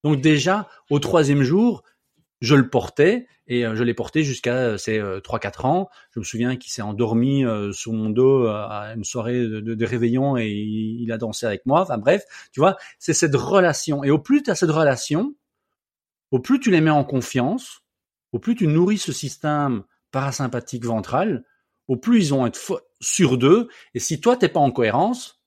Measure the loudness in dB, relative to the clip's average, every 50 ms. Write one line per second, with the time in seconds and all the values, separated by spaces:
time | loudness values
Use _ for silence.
0 | 2 0 0 2 4 2 2 4 2 0 0 0 -2 -8 -16 -20 _ _ -2 0
1 | 0 2 2 2 4 4 4 4 4 4 4 4 2 2 0 -2 _ _ _ _
2 | _ _ _ _ _ _ _ _ 2 4 6 6 6 4 0 -2 -2 -2 0 2
3 | 4 4 4 0 -4 _ _ _ _ -4 -4 -2 -2 -2 -2 -2 0 -2 -2 -4
4 | -6 -4 -2 -2 -2 -2 -4 -4 -4 -2 -2 0 0 -2 -2 -4 -4 -4 -4 -2
5 | -2 -4 -6 -8 -8 -8 -8 -6 -6 -8 -8 -4 -2 0 0 0 -2 -4 _ _
6 | -20 _ _ -12 -12 -10 -6 -4 -4 -4 -4 -6 -10 -14 -12 -10 -8 -8 -2 -2
7 | -2 0 2 0 2 2 2 0 0 0 -2 -2 -4 -6 -8 -10 -8 -8 -6 -4
8 | -4 -2 2 4 4 4 4 4 2 0 -2 -4 -8 -8 -10 -10 -12 -10 -12 -12
9 | -12 -10 -8 -8 -6 -4 -2 -2 -2 -4 -6 -8 -8 -8 -4 -4 -4 -4 -2 -2
10 | 0 0 0 0 0 0 0 -2 -2 -4 -4 -6 -6 -6 -6 -6 -6 -6 -6 -8
11 | -8 -8 -6 -6 -6 -8 -8 -4 -4 -4 -4 -4 _ 0 2 2 2 0 -4 0
12 | 2 2 2 2 0 _ -20 -20 -20 _ _ 2 2 2 2 0 -12 -20 -20 _
13 | -4 -4 0 0 2 2 2 0 0 2 2 4 4 4 2 0 -4 -4 -4 -2
14 | 2 2 0 0 2 2 2 2 2 0 -2 0 0 0 2 2 2 2 2 0
15 | -2 -4 -2 -2 -2 -4 -6 _ _ _ _ _ _ _ _ _ _ _ _ _
16 | _ _ _ _ _ _ -2 -2 2 2 0 2 4 4 4 4 4 4 4 2
17 | 2 0 -2 -4 -4 -2 -2 -2 0 0 -2 -4 -6 -12 -20 _ _ _ _ _
18 | _ _ _ _ _ _ -10 -6 -2 -2 -2 0 0 2 4 4 2 2 2 -2
19 | -2 -6 -8 -8 -8 -10 -10 _ -4 -4 -2 0 0 -2 -2 -4 -6 _ _ _
20 | _ _ -6 -4 -4 -4 -4 -4 -6 -4 -4 -6 -8 -8 -12 -8 -4 -4 -4 -4
21 | -4 -2 -2 -2 0 0 -4 -6 -8 _ _ _ _ _ _ _ _ -4 -4 -4
22 | 0 2 4 4 4 2 2 0 0 -2 -4 -6 -10 -8 -8 -10 _ _ _ _
23 | -4 -2 2 4 4 4 4 4 6 6 6 4 4 -2 -10 -20 -20 _ _ -8
24 | -6 -6 -6 0 2 2 2 4 2 0 2 2 2 2 2 2 0 2 2 2
25 | 0 0 -2 -6 -10 -18 _ _ _